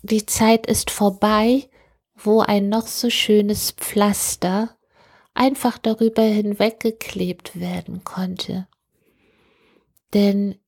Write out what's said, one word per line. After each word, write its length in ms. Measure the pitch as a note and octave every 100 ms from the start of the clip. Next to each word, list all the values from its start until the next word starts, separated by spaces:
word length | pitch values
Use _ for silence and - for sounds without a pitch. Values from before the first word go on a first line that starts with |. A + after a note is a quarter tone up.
die 220 | - A3
Zeit 420 | - - A3 A3+ -
ist 240 | G#3+ -
vorbei, 760 | - G3+ F#3+ G#3+ G#3+ A3 C4 - _ _ _ _
wo 260 | _ G#3 A3
ein 280 | - G3+ G3+
noch 180 | A3 A3
so 240 | - A#3+
schönes 600 | - - G#3 G#3 G#3 -
Pflaster 1040 | - - G#3 G#3 G3+ - - F3+ G3 A3+ _ _ _ _ _ _
einfach 440 | - C4 C4+ B3 -
darüber 440 | A3+ A3 A3+ A3+
hinweggeklebt 1400 | A3 G#3+ G#3 G#3 G#3+ A3+ A3+ A3 - F#3+ F3+ F3 - E3+
werden 460 | F3+ F3+ - F3+
konnte. 640 | - - F#3 F#3 - F#3 F#3 _ _ _ _ _ _ _ _ _ _ _ _ _ _
Denn 460 | G3+ G3+ G3+ G3+ -